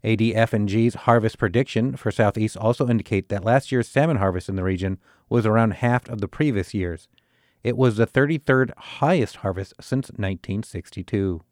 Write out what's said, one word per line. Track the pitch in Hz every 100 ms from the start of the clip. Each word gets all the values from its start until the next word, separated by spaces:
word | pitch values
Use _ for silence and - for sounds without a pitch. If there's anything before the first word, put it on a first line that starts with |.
A | 110 110
D | 113 110
F | 113
and | 110 104
G's | 104 117 -
harvest | - 117 110 -
prediction | 107 98 135 117 127 131
for | 110
Southeast | - 107 110 107 -
also | 110 120 127
indicate | 113 - 98 -
that | 101 95
last | 131 -
year's | 127 113
salmon | 135 160 131
harvest | 95 87 -
in | 95
the |
region | 92 92 95 95 _ _ _
was | 120 110
around | 110 113 92
half | 120 120 -
of | 113
the | 98
previous | - 151 107 -
year's. | 104 87 80 _ _ _ _ _ _
It | - 123
was | 127 107
the | 113
thirty-third | - 143 156 - 131 131 -
highest | - - 143 180 107 -
harvest | 98 92 98 -
since | - 127 131 -
nineteen | 98 95 - 98
sixty-two. | - 92 - - 85 104 98 82 _